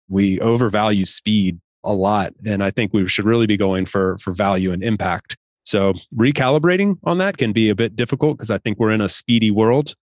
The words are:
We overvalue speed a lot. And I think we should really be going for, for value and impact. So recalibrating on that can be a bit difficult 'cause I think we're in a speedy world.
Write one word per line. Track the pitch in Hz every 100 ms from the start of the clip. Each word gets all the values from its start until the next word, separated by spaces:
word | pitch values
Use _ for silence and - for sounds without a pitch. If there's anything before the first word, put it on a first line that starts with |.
| _
We | 95 98 95
overvalue | 113 120 120 107 107 104 95
speed | - - 107 95 85 - _
a | -
lot. | 101 95 104 92 -
And | 107 101
I | 98
think | 110 110
we | 107 92
should | -
really | 104 117 110
be | 104
going | 98 95 92
for, | 101 95 92
for | -
value | 87 101 95 95
and | 90
impact. | 117 104 95 85 - - _ _
So | - 104 98 92 -
recalibrating | 120 120 147 127 151 160 185 202 190
on | - 175
that | 190 202
can | 117
be | 107 110
a |
bit | 101 117 113
difficult | 120 131 151 -
'cause | 110
I | 98
think | 117 104
we're | 110
in | 107
a | 101
speedy | - - 117 110
world. | 104 113 131 147 - _